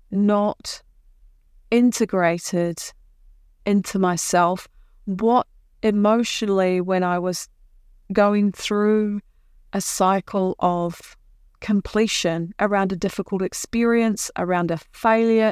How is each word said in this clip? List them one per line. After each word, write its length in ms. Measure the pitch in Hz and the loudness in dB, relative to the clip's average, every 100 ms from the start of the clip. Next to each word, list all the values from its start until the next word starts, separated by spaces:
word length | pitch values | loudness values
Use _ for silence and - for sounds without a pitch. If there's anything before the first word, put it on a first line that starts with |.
| - | -6
not 720 | 196 202 208 208 - - - _ _ _ _ - _ _ _ - | 0 2 2 0 -4 -12 -16 _ _ _ _ -20 _ _ _ 0
integrated 1120 | 233 247 - 214 190 170 175 - 175 170 165 - - _ _ - - _ _ | 2 2 2 -2 0 0 0 -4 -2 -2 -4 -14 -18 _ _ -20 -20 _ _
into 360 | 202 202 - 190 | 0 0 0 -2
myself? 640 | 180 175 - 180 175 185 - - - _ | 0 -2 0 2 2 0 -8 -20 -20 _
What 420 | - 185 220 247 - _ _ - | -8 -2 2 2 0 _ _ -4
emotionally, 1000 | 220 208 208 233 233 - 208 190 185 185 | -2 2 4 2 0 -4 -2 0 2 0
when 240 | 180 185 | 0 0
I 160 | 180 180 | 0 -2
was 280 | 180 175 - _ - _ _ - - | -4 -6 -12 _ -20 _ _ -20 -4
going 380 | 202 202 208 202 | 2 2 4 0
through 680 | - - 208 208 214 214 208 _ _ _ - - | -2 -4 0 2 2 0 -6 _ _ _ -20 -8
a 80 | 196 | -8
cycle 720 | - - 185 196 - 202 185 - | -6 0 2 2 -2 -2 -2 0
of 560 | 180 175 175 - - - _ _ _ - | 0 0 -4 -6 -18 -20 _ _ _ -12
completion 920 | - 202 - 214 220 - 175 165 170 - | -2 -2 0 0 0 0 -2 -2 -6 -4
around 320 | 202 202 196 | 0 0 0
a 40 | 180 | -2
difficult 460 | 196 - - 190 | -4 -6 -4 -4
experience, 880 | 185 - - 233 233 233 226 196 - - | -4 -6 -6 0 2 2 2 -2 -6 -6
around 340 | 180 180 170 | -2 0 -2
a 80 | 160 - | -4 -8
failure 560 | - 220 226 226 220 220 | -2 2 2 4 4 2